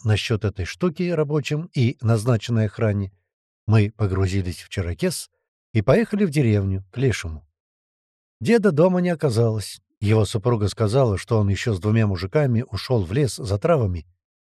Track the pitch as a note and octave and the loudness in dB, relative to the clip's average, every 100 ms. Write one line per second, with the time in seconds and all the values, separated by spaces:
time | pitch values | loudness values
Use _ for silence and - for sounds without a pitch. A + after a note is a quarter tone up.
0 | A2 G#2 - G#2+ G#2 - F2 - F#3 D3+ | 0 0 0 -2 -2 -4 -8 -2 -4 -2
1 | F3 E3 D3 D3+ C3 D3+ F3 - A#2+ - | -4 -2 0 -2 -2 -6 -4 0 0 0
2 | A2 A2+ A2+ A#2 - A#2 G#2+ - A2+ G2+ | 0 0 2 0 0 0 0 0 -2 -2
3 | F#2+ _ _ _ _ _ - A2 G#2 - | -4 _ _ _ _ _ 2 4 4 0
4 | G#2 F#2+ F#2+ G2 F#2 E2 - - F2 E2+ | -4 0 0 -2 -4 -6 -10 -6 -6 -4
5 | F3+ - - _ _ _ _ A2 G#2 E3+ | -4 -4 -12 _ _ _ _ -2 2 2
6 | A3+ G3+ G3+ C#3+ A#2+ G#2 G2 F#2+ - - | 2 0 0 2 2 2 0 -4 -8 -4
7 | C3+ G2 F2 D#2 _ _ _ _ _ _ | -2 -2 -6 -12 _ _ _ _ _ _
8 | _ _ _ - A2 A#3 G3+ C#3+ F3+ F3+ | _ _ _ -8 2 2 4 4 4 4
9 | F3+ E3 D3 A2 A#2 A2 - - _ - | 0 0 0 2 2 0 -6 -14 _ -6
10 | G#2 A2 G2+ G#2+ G#2 A#2+ G2+ - G#2+ B2 | 0 2 2 0 0 0 0 0 0 2
11 | B2+ F#2 - A2+ G2+ F#2+ - G2 G2+ A2 | 2 0 0 0 2 0 0 -2 0 2
12 | G#2+ F#2 F#2 D3+ C#3+ A2+ B2+ F#2+ - B2 | 2 -2 -2 0 0 0 -2 -8 -2 -2
13 | E2 A2 C3+ - A2+ G2+ - E3 G#2+ F2 | 0 0 -2 -4 -4 -2 2 2 2 -4
14 | - _ _ _ - | -10 _ _ _ -2